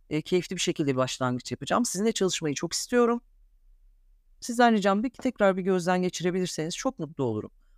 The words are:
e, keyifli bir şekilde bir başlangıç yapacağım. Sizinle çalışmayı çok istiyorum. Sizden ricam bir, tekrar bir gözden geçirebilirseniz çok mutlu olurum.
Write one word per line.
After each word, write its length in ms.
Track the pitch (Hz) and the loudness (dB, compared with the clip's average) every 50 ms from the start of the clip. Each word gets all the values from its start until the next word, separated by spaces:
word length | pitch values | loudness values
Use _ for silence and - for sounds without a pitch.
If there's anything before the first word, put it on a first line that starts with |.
| _ - | _ -6
e, 120 | 147 156 | -4 -4
keyifli 340 | - - 185 180 160 - 190 | -2 0 0 0 0 -2 -4
bir 60 | 175 | -4
şekilde 300 | - 180 160 - 156 139 | -2 -2 0 0 0 0
bir 60 | 131 | 2
başlangıç 540 | 127 127 127 - - 131 123 123 123 - - | 0 0 -2 -2 -2 -2 -2 -2 -4 -6 -8
yapacağım. 340 | 120 - - - - 214 240 | -10 -8 -4 -2 0 0 0
Sizinle 260 | - - 180 214 226 | 0 -2 0 0 0
çalışmayı 440 | 214 - 190 180 - - 160 151 139 | 0 2 0 0 0 -2 -4 -4 -4
çok 180 | - - 165 - | -4 -4 -4 -4
istiyorum. 480 | - - - 247 240 240 233 240 240 _ _ _ _ _ _ _ _ _ - - _ _ - _ _ _ _ _ _ _ _ _ - | -6 -4 0 2 4 4 4 2 -2 _ _ _ _ _ _ _ _ _ -20 -20 _ _ -20 _ _ _ _ _ _ _ _ _ -14
Sizden 340 | - - 233 240 247 233 220 | -10 -6 2 4 6 6 6
ricam 300 | 208 185 202 196 208 233 | 4 4 4 2 2 0
bir, 60 | 262 | -4
tekrar 480 | _ - - 254 - - 208 190 185 | _ -2 -4 -4 0 4 4 4 4
bir 40 | 190 | 2
gözden 400 | 175 196 185 185 165 185 180 180 | 2 2 2 2 2 2 2 2
geçirebilirseniz 720 | 180 180 - - 160 180 175 190 180 170 - - 156 165 - | 2 -2 -2 -2 -2 -2 0 0 -2 -2 -4 -6 -6 -6 -6
çok 240 | - - 262 262 - | -4 -4 -4 -4 -4
mutlu 240 | 160 143 160 - 135 | -10 -10 -4 -2 -2
olurum. 280 | 117 107 107 - - _ _ _ _ _ | -2 -2 -4 -6 -8 _ _ _ _ _